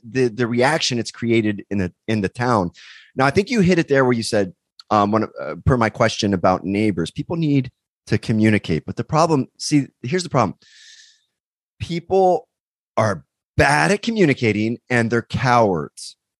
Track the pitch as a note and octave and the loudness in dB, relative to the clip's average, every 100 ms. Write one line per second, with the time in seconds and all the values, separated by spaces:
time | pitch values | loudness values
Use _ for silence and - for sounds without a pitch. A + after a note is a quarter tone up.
0 | A#2 C3 B2 G#2+ A#2 A#2+ B2+ D#3+ - A#2+ | -6 -2 0 0 -2 0 0 0 -2 -4
1 | A2 - A#2 A2+ G#2+ G2+ - G2+ F2+ - | -6 -6 0 0 0 -4 -6 -4 -4 -6
2 | - A2 F#2 - B2 A2 F2 - - - | -4 -2 -2 -2 0 0 0 -6 -18 -20
3 | - - C#3 F#3+ G#3 A#3+ F3 E3+ - C3+ | -10 0 0 2 0 2 2 2 2 2
4 | B2+ A#2+ G#2+ G#2+ F#2+ - _ - - G#2+ | 2 0 -2 -2 -2 -6 _ -20 0 2
5 | G2+ A2 G#2+ - C2+ E2 - B2+ G#2+ - | 2 2 -2 -6 -10 -6 0 0 0 0
6 | A2+ - G2+ F#2+ F#2 F#2 F#2 G2+ A2 F2 | -2 0 -2 0 2 0 0 -2 -2 -2
7 | E2 - - E3 D#3 C#3+ B2+ - _ _ | -6 -8 -8 -4 0 0 -2 -10 _ _
8 | - A2+ - A2 A2 G#2 - D#2 - - | -4 -2 0 2 2 2 0 -4 -4 -10
9 | - D#3 E3+ D3 A#2+ - - D3 C3 _ | -4 0 2 0 -2 -10 -2 0 -2 _
10 | B2+ F#3 F3 C3+ G2 - _ - - - | -8 -6 -2 0 0 -2 _ -20 -20 -20
11 | - _ _ _ _ _ _ - - E3+ | -20 _ _ _ _ _ _ -16 -10 -8
12 | - F#3+ F#3 F3 - _ _ _ _ - | -2 2 2 2 -4 _ _ _ _ -2
13 | A2 F2 - _ _ - C#3+ D3 D#3+ G3+ | 0 -2 -10 _ _ 0 2 2 2 0
14 | - A3 D#3+ B2+ A2+ G#2 A2 A#2 - B2 | -2 2 2 2 0 0 -2 -4 -2 -2
15 | A#2 A#2 - - C3 B2 G#2+ E2+ C#2+ - | 0 -2 -2 -2 2 2 2 0 -6 -12
16 | - - _ | -20 -20 _